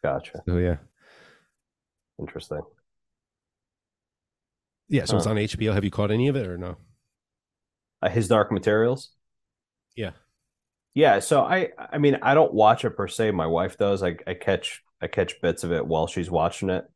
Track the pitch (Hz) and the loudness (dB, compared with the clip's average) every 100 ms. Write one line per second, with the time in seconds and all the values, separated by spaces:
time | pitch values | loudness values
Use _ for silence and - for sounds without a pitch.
0 | 76 67 - - - 90 90 80 - _ | -4 -4 -8 -10 -4 0 0 -2 -8 _
1 | _ - - _ _ _ _ _ _ _ | _ -20 -20 _ _ _ _ _ _ _
2 | _ - 78 - - 76 - _ _ _ | _ -16 -14 -14 -12 -12 -12 _ _ _
3 | _ _ _ _ _ _ _ _ _ _ | _ _ _ _ _ _ _ _ _ _
4 | _ _ _ _ _ _ _ _ _ 147 | _ _ _ _ _ _ _ _ _ -2
5 | 92 104 87 107 107 - 110 101 98 - | 0 0 0 -2 -2 -2 -2 0 -2 -2
6 | 104 107 135 139 98 87 87 - _ _ | 0 2 0 0 -4 -8 -10 -14 _ _
7 | _ _ _ _ _ _ _ _ _ _ | _ _ _ _ _ _ _ _ _ _
8 | 92 104 95 113 101 101 107 107 117 135 | -2 0 2 2 2 0 2 2 2 -2
9 | - _ _ _ _ _ _ _ _ - | -8 _ _ _ _ _ _ _ _ -10
10 | 101 - _ _ _ _ _ _ _ 131 | -10 -10 _ _ _ _ _ _ _ 2
11 | 151 101 - 147 - 185 175 - - 151 | 4 4 4 2 2 0 -2 -8 -10 2
12 | 147 135 - 143 156 104 107 117 117 - | 2 4 4 4 4 6 6 6 0 -4
13 | 98 - 110 92 80 82 95 - 101 98 | -6 0 0 0 0 0 0 0 0 0
14 | 92 82 - 90 - 92 - - _ _ | -2 -4 -10 -6 -2 -2 -2 -12 _ _
15 | 82 - - - 87 82 85 82 65 80 | -6 -2 -4 -2 -2 -2 -4 -4 -2 -2
16 | 78 - 87 85 82 - 98 92 - | -2 -4 -2 0 0 -2 -4 -4 -6